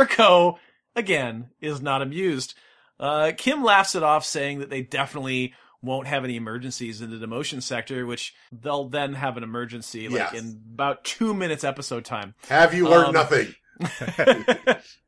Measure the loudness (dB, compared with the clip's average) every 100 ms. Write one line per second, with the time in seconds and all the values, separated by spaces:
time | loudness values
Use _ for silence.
0 | 6 6 8 8 6 2 _ _ _ -6
1 | -2 0 -2 -6 -12 _ -8 -6 -2 -2
2 | -2 -4 -2 -2 -6 -12 _ _ _ -8
3 | -2 2 0 0 -2 0 4 4 4 2
4 | 2 2 0 -4 -4 -6 -8 -8 -6 -4
5 | -4 -6 -6 -4 -4 _ _ _ -8 -6
6 | -4 -4 -4 -8 -8 -8 -10 -10 -10 -10
7 | -12 -12 -10 -8 -8 -8 -6 -6 -6 -8
8 | -8 -8 -10 -14 _ -14 -6 -4 -4 -4
9 | -4 -4 -6 -6 -8 -8 -8 -10 -12 -10
10 | -6 -4 -4 -6 -12 -16 -16 -6 -4 -4
11 | -6 -4 -2 -2 -2 -2 -4 -4 -6 -8
12 | -6 -8 -10 -14 0 6 6 6 6 8
13 | 8 4 4 2 0 -6 _ -10 -8 -8
14 | -8 0 4 4 4 0 2 0 -2 -20